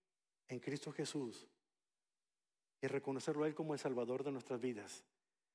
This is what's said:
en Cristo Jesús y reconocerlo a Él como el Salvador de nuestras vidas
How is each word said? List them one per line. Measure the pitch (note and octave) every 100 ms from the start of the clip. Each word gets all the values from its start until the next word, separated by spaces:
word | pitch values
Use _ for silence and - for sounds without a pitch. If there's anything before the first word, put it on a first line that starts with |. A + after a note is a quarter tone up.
| _ _ _ _ -
en | B2
Cristo | - C#3+ -
Jesús | - - D3+ B2 - - _ _ _ _ _ _ _ _ _ _ _ _ _
y | C3+
reconocerlo | C3+ C#3 C3+ D#3+ D3
a | D#3
Él | D3+
como | D#3
el | C#3+
Salvador | D3 B2 A#2+ C3
de | C#3+
nuestras | C3+ - B2
vidas | B2+ G#2+ G2 - - _ _ _ _